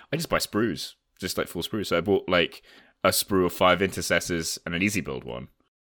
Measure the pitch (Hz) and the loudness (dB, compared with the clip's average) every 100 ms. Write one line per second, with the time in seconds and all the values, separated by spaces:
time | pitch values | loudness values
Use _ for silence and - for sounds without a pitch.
0 | - 170 170 82 - 104 113 71 - - | -8 -8 -2 -2 0 0 0 -2 -8 -16
1 | _ _ 92 - - 87 82 107 92 87 | _ _ -6 -4 -4 -6 -6 -4 -2 0
2 | 87 98 - 90 85 - - - _ _ | 2 2 4 2 2 -2 -20 -20 _ _
3 | 95 - - 95 90 - 92 90 95 90 | 2 2 2 2 2 4 4 6 2 -2
4 | 85 85 - 85 80 - - 85 101 98 | -2 0 0 -4 -4 -8 -6 -2 -2 -2
5 | 73 64 62 62 65 _ _ _ | -4 -8 -10 -12 -14 _ _ _